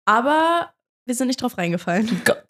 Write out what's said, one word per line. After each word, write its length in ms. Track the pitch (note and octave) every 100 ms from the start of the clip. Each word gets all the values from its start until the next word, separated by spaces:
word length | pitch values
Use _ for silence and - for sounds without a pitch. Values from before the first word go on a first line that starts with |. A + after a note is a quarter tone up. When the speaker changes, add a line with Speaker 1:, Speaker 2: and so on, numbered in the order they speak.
| -
Speaker 1:
Aber 640 | G#3+ B3+ D#4 D#4+ E4+ E4+ _ _ _ -
wir 100 | A#3+
sind 120 | B3+
nicht 140 | B3+
drauf 160 | B3 -
reingefallen. 640 | F3 E3+ - F3 A3 F3+ -
Speaker 2:
Gott 180 | - -